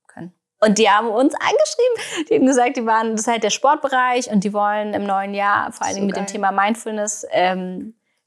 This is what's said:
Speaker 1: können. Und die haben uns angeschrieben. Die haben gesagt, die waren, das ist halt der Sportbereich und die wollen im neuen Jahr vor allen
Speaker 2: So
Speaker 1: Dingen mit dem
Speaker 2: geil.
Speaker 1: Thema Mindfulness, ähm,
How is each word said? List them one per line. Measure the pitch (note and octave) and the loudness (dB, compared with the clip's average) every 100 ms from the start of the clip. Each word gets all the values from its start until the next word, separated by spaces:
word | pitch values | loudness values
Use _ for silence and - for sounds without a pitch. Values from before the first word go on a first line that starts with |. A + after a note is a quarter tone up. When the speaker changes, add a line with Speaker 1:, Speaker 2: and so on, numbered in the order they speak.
| _ | _
Speaker 1:
können. | - F3 - _ _ | -18 -18 -18 _ _
Und | A3 G#3 | 2 4
die | G#3+ | 4
haben | G#3 A3+ | 4 2
uns | G#3+ C#4 | 2 2
angeschrieben. | - - A#4+ D#5 - B4 A4+ - G4+ D#4 | 2 0 2 2 2 0 0 -4 -8 0
Die | - | 2
haben | C4 | 4
gesagt, | C4 A#3+ C4+ | 4 2 0
die | A3+ | 0
waren, | A3 A3+ | 0 0
das | A3 | -2
ist | A3 | -2
halt | A#3 | -2
der | G#3 | -2
Sportbereich | G3+ C4+ D4+ C#4 C4 B3+ B3+ B3+ | 2 2 2 0 0 0 0 0
und | G#3+ | 0
die | G3+ | 0
wollen | G#3 G#3 G#3+ G#3 | 0 -2 -2 -4
im | G3+ | -4
neuen | G3+ G3 G3 | -2 -2 -2
Jahr | G3+ G3+ G#3+ - | -2 0 2 0
vor | - F3+ | -4 -6
allen | |
Speaker 2:
So | G3 | -2
Speaker 1:
Dingen | G3+ | -2
mit | F#3+ | -2
dem | F#3+ | -6
Speaker 2:
geil. | |
Speaker 1:
Thema | G#3 G3 | -2 0
Mindfulness, | G3 G3+ A3+ A3+ G#3+ G#3 - - | 2 0 0 -6 -6 -6 -6 -4
ähm, | - F3+ F#3 F#3 F#3 G#3+ - _ _ | 0 0 0 -6 -10 -12 -16 _ _